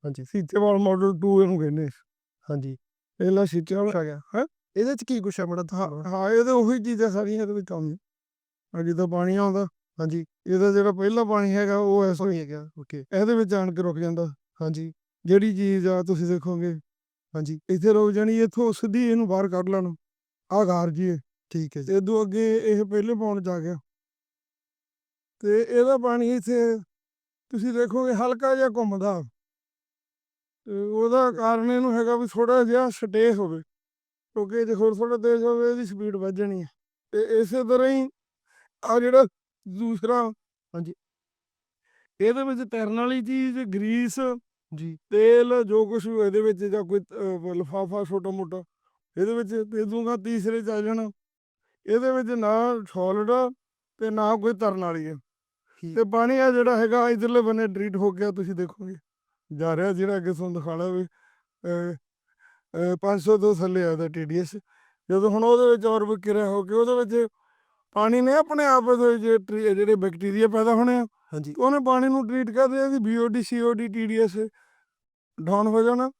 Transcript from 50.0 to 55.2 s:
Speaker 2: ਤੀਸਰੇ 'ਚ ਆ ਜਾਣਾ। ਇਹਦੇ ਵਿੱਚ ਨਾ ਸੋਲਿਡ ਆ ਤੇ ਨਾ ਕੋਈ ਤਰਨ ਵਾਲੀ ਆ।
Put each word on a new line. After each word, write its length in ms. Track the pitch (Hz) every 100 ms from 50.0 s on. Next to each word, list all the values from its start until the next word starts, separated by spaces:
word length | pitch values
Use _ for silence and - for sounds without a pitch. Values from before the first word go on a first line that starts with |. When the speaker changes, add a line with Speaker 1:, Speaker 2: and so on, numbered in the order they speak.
| 233 240
Speaker 2:
ਤੀਸਰੇ 440 | 196 233 196 226
'ਚ 100 | 214
ਆ 100 | 214
ਜਾਣਾ। 280 | 208 226 220 - _ _ _ _ _ _ -
ਇਹਦੇ 260 | 220 262
ਵਿੱਚ 160 | 262 233
ਨਾ 520 | 240 214 220 240 240 196
ਸੋਲਿਡ 380 | 190 185 202 214
ਆ 200 | 254 254 254 _ _ _ _
ਤੇ 120 | 220
ਨਾ 260 | 214 214 226
ਕੋਈ 160 | 208
ਤਰਨ 280 | 208 214 190
ਵਾਲੀ 260 | 175 165 156
ਆ। 80 | 151